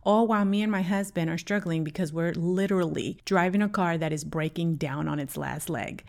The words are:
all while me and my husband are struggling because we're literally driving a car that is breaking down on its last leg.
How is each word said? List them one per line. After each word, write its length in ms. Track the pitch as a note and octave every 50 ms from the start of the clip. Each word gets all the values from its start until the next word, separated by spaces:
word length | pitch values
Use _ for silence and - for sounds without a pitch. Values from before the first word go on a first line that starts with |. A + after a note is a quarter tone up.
| -
all 240 | F#3+ G#3 A3+ A#3 A3
while 160 | A3 G#3 G3+
me 180 | G3 G3+ G#3
and 80 | G#3+ G#3+
my 120 | G#3+ F#3
husband 460 | F#3+ F3 G3+ G3 G3+ G3+ - F3 E3 E3
are 100 | E3 E3
struggling 440 | - - G3+ G#3 G3 E3+ E3 D#3+
because 300 | D#3 D#3 D3+ - F#3 D3+
we're 220 | D#3 E3 E3 E3+ -
literally 840 | - E3 F3 F#3 F#3 G3 G3 G3+ F#3 F3 D#3+ D3+ - - - - - _
driving 360 | - G3 F3+ F3 F#3 F#3 G3+
a 80 | G#3 G3+
car 300 | G#3 G#3 F#3 E3+ E3 D#3+
that 140 | D#3+ D#3
is 100 | D#3 D3+
breaking 540 | D#3+ D3+ D3+ D#3+ D#3 D#3+ D#3+ E3+ E3+ E3+ D#3+
down 320 | D3 E3 C#3 C3+ D3+ D#3 D#3
on 100 | D3 D3
its 180 | C#3 C3+ -
last 320 | D3 C#3+ C3+ B2 D3+ - -
leg. 360 | D#3+ A#2 G2 - - - -